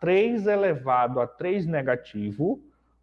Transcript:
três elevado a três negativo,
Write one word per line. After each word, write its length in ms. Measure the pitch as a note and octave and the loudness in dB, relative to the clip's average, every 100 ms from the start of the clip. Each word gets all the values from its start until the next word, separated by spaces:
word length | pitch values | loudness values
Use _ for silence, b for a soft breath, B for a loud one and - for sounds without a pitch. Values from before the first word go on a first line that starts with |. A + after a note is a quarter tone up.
três 480 | E3 F#3+ A3+ A#3 G3+ | 2 2 2 0 0
elevado 720 | G3+ G3 C#3+ C3 B2+ B2 B2+ | 2 2 0 0 2 2 0
a 80 | A#2+ | -4
três 360 | - F3+ G3+ | -4 -4 -2
negativo, 960 | E3 D#3 C3 B2 - G#2 G#2+ G#2+ E3+ C#4 b b b b | -2 -2 -2 -2 -4 -8 -6 -2 -2 -4 b b b b